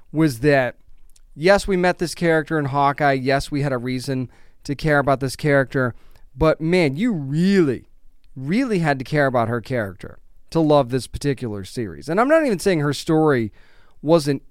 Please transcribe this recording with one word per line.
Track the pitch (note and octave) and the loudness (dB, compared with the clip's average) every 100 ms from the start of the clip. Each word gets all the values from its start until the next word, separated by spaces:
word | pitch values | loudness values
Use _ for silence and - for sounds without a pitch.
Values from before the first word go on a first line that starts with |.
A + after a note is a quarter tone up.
| - | -8
was | D3 D#3+ A2+ | 0 0 2
that, | D3 C#3 B2 - - - - - - | 2 2 2 -4 -16 -20 -20 -20 -20
yes, | - E3 G3 - | -2 2 2 2
we | F#3+ | 0
met | F3+ F3 | 0 0
this | E3 | -4
character | - E3+ D#3+ D3+ D#3+ | -2 0 0 0 -2
in | C#3 | -2
Hawkeye. | C#3+ C#3 C#3 C#3+ | 0 0 2 0
Yes, | C3+ B2+ C3+ - | 0 0 0 -2
we | D3 | -4
had | C#3+ | -2
a | B2+ | -2
reason | B2 B2+ B2 C3 B2 - - - | -4 -6 -4 -4 -6 -10 -20 -14
to | - | -10
care | C#3 D#3 D3 | -4 0 2
about | C#3 C3+ | 2 0
this | C3+ - | -2 -4
character. | D3+ C#3+ B2+ C#3 B2+ - - - - C3 | 0 2 2 0 -2 -4 -14 -20 -18 -2
But, | D#3+ - | 0 2
man, | D#3+ F3+ D#3 | 0 2 2
you | C3+ B3 | 0 -2
really, | F3+ C3+ D3+ F#3 G3 D3+ G#2+ - - - - - - | -2 -2 0 2 4 2 -2 -8 -20 -20 -20 -20 -12
really | C3 G3+ C4+ G3 | -4 -2 0 0
had | D#3+ C#3 | 0 -2
to | |
care | B2 D3 C#3 | -2 0 0
about | B2 A2+ | 0 0
her | A#2+ | -2
character | - B2+ G2+ F#2+ - - - - - | -4 -6 -6 -8 -16 -18 -20 -20 -6
to | E3 | 0
love | D#3 D3 B2 | 4 4 2
this | B2+ - | -2 -4
particular | - D3 C3+ A#2+ G#2 | -6 -4 -4 -6 -8
series. | F#2+ - G#2+ C#2+ C3+ | -10 -8 -10 -10 -4
And | F3 | 0
I'm | B3+ | 4
not | D#4+ D4 | 4 2
even | F#3 | 0
saying | G3+ E3+ | 0 0
her | D3 | 0
story | C3+ - D#3 D#3 C3 G#2+ - - - - - | -2 0 2 4 2 0 -8 -20 -20 -20 -8
wasn't | C#3+ E3+ C#3+ C#3 - | 2 2 2 -4 -4